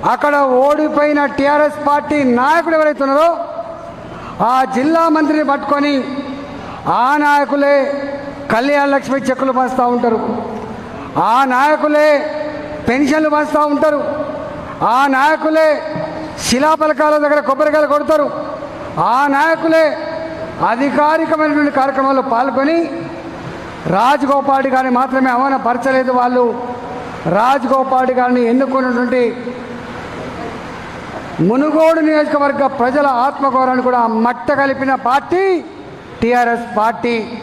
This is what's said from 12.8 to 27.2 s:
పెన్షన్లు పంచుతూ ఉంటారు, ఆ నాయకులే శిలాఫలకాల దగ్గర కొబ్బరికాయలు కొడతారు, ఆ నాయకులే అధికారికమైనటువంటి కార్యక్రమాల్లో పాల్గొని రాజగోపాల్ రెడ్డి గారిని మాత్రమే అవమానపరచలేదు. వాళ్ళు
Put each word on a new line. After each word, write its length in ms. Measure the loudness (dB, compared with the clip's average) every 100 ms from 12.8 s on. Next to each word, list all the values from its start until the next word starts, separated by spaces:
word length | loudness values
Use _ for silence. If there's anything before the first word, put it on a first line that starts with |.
| -2
పెన్షన్లు 400 | 0 2 2 2
పంచుతూ 360 | 0 0 0 2
ఉంటారు, 380 | 2 2 0 -2 -6 -6 -8 -10 -12 -12 -4
ఆ 240 | 0 2 2
నాయకులే 760 | 4 2 2 2 4 4 2 -2 -6 -6 -8 -10 -8
శిలాఫలకాల 760 | -2 2 2 2 2 2 2 2
దగ్గర 220 | 2 2
కొబ్బరికాయలు 480 | 2 0 2 2 2
కొడతారు, 440 | 0 2 2 2 -4 -8 -10 -10 -12 -10 -2
ఆ 280 | 0 2 2
నాయకులే 680 | 2 2 0 2 4 4 0 -8 -8 -8 -10 -10 -4 -2
అధికారికమైనటువంటి 1000 | 0 0 2 2 2 0 0 0 2 2
కార్యక్రమాల్లో 500 | 2 0 0 2 0
పాల్గొని 680 | 0 0 0 0 0 0 -2 -6 -10 -12 -12 -12 -14 -14 -14 -10 -2
రాజగోపాల్ 680 | 2 4 2 2 0 2 2
రెడ్డి 120 | 2
గారిని 220 | 0 2
మాత్రమే 380 | 0 2 2 2
అవమానపరచలేదు. 800 | 2 0 0 0 0 0 0 2
వాళ్ళు 520 | 2 2 2 0 -2 -8 -10 -10 -12 -12 -8